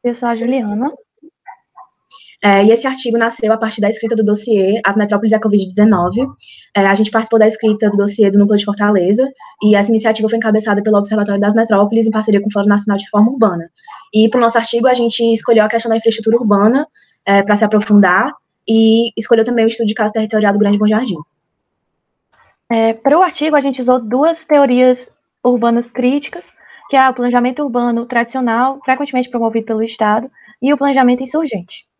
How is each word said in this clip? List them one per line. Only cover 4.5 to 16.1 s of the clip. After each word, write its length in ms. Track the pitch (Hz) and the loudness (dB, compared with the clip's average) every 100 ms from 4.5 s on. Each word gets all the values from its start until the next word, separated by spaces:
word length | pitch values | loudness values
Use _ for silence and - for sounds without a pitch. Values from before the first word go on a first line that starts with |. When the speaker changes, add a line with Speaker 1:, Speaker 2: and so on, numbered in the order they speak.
| 208 190 202 196 | 0 2 0 -2
Speaker 2:
As 100 | 202 | -2
Metrópoles 360 | 202 208 214 | 0 0 0
e 20 | |
a 60 | 214 | 0
covid 260 | 214 202 185 | 2 0 0
dezenove. 580 | 190 214 185 180 202 269 - - - _ | 2 2 4 0 -2 -6 -8 -20 -20 _
É, 120 | 202 196 | 0 0
a 80 | |
gente 160 | 202 214 | 2 0
participou 300 | 226 220 226 | -2 0 2
da 80 | 214 | 2
escrita 420 | 214 220 214 214 | 2 -2 0 0
do 60 | 202 | 0
dossiê 340 | 202 208 202 | -2 0 2
do 80 | 202 | 4
Núcleo 180 | 202 208 | 2 0
de 80 | |
Fortaleza, 640 | 202 202 208 208 175 214 269 - - _ | -2 -2 0 0 0 0 -2 -6 -20 _
e 140 | 214 | 2
essa 160 | 208 208 | 2 2
iniciativa 380 | 220 220 214 214 | 0 0 -2 -2
foi 100 | 226 | -2
encabeçada 420 | 220 214 214 202 | 0 -2 0 -2
pelo 160 | 208 208 | 0 0
Observatório 440 | 202 214 202 202 | 0 -2 -2 0
das 140 | 202 | 0
Metrópoles, 520 | 214 226 202 202 226 220 | 0 2 2 2 0 0
em 40 | |
parceria 300 | 214 214 202 | -2 0 0
com 80 | 208 | 0
o 40 | |
Fórum 160 | 208 202 | -2 0
Nacional 280 | 202 - 196 | 0 0 -4
de 80 | |
Reforma 280 | - 208 220 | -2 2 2
Urbana. 360 | 269 214 170 165 _ - - - | 2 0 0 -10 _ -20 -20 -4
E 140 | 214 220 | 0 2
pro 100 | 247 | 2
nosso 160 | 226 233 | 0 0
artigo, 300 | 226 233 247 | -2 0 0
a 80 | |
gente 260 | 247 233 226 233 | 0 -2 -2 0
escolheu 300 | 226 - 226 | 0 2 2
a 40 | 214 | 2
questão 220 | 226 226 | -2 -2
da 60 | 220 | -2
infraestrutura 400 | 226 | -2